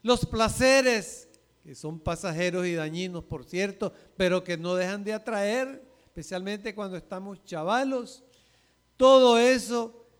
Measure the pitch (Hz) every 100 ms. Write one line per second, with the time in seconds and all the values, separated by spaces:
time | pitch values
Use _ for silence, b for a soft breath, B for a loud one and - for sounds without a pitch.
0 | 220 240 - 220 220 - 254 269 254 226
1 | - - - _ _ _ 156 131 151 165
2 | 175 165 190 160 180 180 180 170 156 165
3 | 185 175 - 156 120 175 202 196 202 B
4 | B - 180 180 180 170 170 180 185 202
5 | 202 214 214 214 202 240 262 269 - b
6 | b - 156 185 190 208 214 208 196 180
7 | - 190 196 196 - 165 165 233 269 262
8 | 226 - _ b b b b b _ _
9 | 262 269 254 233 247 254 202 240 226 -
10 | _